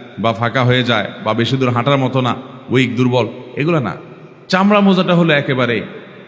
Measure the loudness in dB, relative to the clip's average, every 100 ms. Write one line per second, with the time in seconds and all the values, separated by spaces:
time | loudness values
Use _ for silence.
0 | -14 -4 -2 0 -2 2 2 2 2 0
1 | -2 -6 -4 -2 0 0 0 0 0 0
2 | 0 0 -2 -4 -10 -16 -2 0 2 0
3 | 0 0 -2 -6 -12 -6 -2 -2 -2 -8
4 | -14 -20 -20 -18 -4 0 4 4 4 4
5 | 4 4 4 2 2 0 0 -2 -4 -12
6 | -18 -20